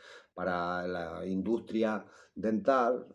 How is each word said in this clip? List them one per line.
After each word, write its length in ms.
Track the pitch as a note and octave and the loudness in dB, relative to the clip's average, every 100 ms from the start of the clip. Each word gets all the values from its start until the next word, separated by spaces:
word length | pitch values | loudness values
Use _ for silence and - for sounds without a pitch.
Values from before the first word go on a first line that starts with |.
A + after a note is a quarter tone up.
| - - - - | -20 -20 -16 -6
para 520 | F2+ F2+ F2 F2+ F2+ | -2 0 0 -2 -2
la 400 | F2+ E2 E2 F2+ | -4 -4 -6 -2
industria 800 | F#2+ F#2+ A2+ - A2 A2 G#2 - - - - | -2 0 -2 0 0 0 0 -6 -18 -18 -6
dental, 720 | A2 A2 C#3 C3 A#2 B2 - | 0 2 4 4 4 0 -4